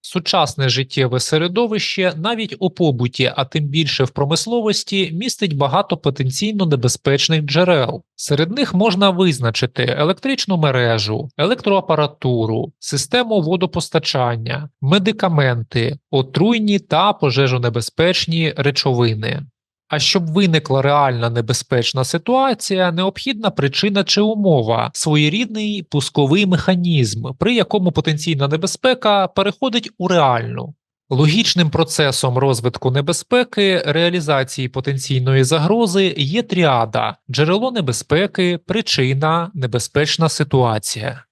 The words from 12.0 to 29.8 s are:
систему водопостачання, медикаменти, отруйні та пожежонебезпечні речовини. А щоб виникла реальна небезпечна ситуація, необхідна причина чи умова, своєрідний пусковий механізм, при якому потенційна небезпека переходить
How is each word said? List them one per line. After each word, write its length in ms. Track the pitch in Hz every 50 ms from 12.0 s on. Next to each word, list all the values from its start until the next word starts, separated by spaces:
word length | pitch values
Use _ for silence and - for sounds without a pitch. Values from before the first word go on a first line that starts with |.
| 151 143 - _ - 131 123 117 113 110 110 117 131 151 _ _
систему 600 | - - 147 135 131 - - 247 247 226 220 202
водопостачання, 1300 | 156 156 185 180 185 175 - 180 - - - 165 156 - - 135 127 120 120 117 110 117 123 139 151 147 _ _
медикаменти, 1160 | 139 135 175 208 185 214 208 214 - 185 165 147 139 131 123 117 110 _ - 123 117 123 143 143 _ _
отруйні 680 | - 135 131 131 - 143 175 220 240 226 214 208 202 196
та 340 | - _ 151 156 185 208
пожежонебезпечні 1400 | 202 - - 139 117 135 139 131 127 123 120 120 110 120 107 - _ - 160 175 180 - - - 165 165 165 151 -
речовини. 840 | - 131 143 135 - - 139 127 120 120 113 110 107 110 117 127 139 143 135 _ _ _ _ _ _ _ _
А 80 | 151 151
щоб 280 | 151 - - 190 170
виникла 560 | 160 156 196 202 180 160 156 151 - 131 135
реальна 480 | 135 143 147 147 143 135 123 117 117 117
небезпечна 760 | 117 120 117 107 123 - - _ 139 120 117 - - 131 127
ситуація, 880 | - - 170 - - 247 262 269 269 233 - - - 196 185 185 180
необхідна 580 | 165 170 185 190 190 - - 269 262 208 226 196
причина 540 | - - 139 139 139 - - 214 202 202 190
чи 160 | - - 202
умова, 680 | 208 214 220 208 202 190 156 131 113 110 117 113 117 117 -
своєрідний 880 | - - 160 151 151 151 151 156 214 247 220 220 214 214 208 208 196
пусковий 640 | 160 _ - 147 135 - _ 147 143 131 151 202 208
механізм, 800 | 190 180 156 - - 185 180 175 175 165 143 123 104 101 110 127 135 131 _
при 160 | 170 226 247
якому 380 | 226 180 - - 208 185 175
потенційна 560 | 156 156 147 165 156 151 151 170 160 135 139 139
небезпека 800 | 151 160 175 185 - - - 254 254 254 - 214 202 202 190 185
переходить 640 | _ - 196 202 196 _ 269 262 220 240